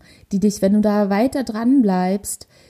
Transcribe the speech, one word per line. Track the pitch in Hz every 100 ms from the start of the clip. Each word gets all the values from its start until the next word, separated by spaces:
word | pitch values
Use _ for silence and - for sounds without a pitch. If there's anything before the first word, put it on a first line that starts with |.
| - - _
die | 202
dich, | 208 202
wenn | 196
du | 208
da | 208 208 202
weiter | 196 262 277
dran | 240 214 233 285
bleibst, | 214 185 185 196 - - - _ _